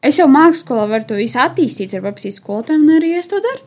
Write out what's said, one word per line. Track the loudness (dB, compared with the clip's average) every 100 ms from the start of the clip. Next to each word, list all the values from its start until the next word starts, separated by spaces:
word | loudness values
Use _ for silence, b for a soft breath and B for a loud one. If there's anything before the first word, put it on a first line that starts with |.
es | 0 2
jau | 4
mākslas | 6 4 2
skolā | -2 -4 -2
varu | -4 -4
to | -4
visu | -4 -2
attīstīt, | -2 0 -2 -4 -8
varu | -8 -10
paprasīt | -10 -12 -12
skolotājiem, | -8 -8 -2 2 4
un | 4
arī | 2 -4
es | -4
to | -4
daru | -4 -6